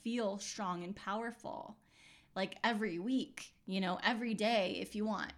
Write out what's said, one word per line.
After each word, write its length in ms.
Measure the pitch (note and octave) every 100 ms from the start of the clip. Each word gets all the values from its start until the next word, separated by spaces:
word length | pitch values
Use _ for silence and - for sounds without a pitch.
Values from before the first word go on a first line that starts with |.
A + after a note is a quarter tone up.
feel 360 | A3+ A#3+ G#3+ G3+
strong 460 | - - F#3+ F3
and 100 | F3
powerful?" 840 | G3+ - G#3+ A#3 A3+ - - - G#3+ _ - - - -
Like, 220 | F#3+ F#3+ -
every 340 | A3 A3 G#3+ E3+
week, 540 | G#3 C4 - - - _ -
you 160 | F#3+
know, 160 | F#3 F3+
every 300 | G#3+ A3 A#3+
day 460 | G#3+ G#3+ A3+ F3+ -
if 160 | F#3+ G#3
you 80 |
want, 300 | G#3+ G#3 -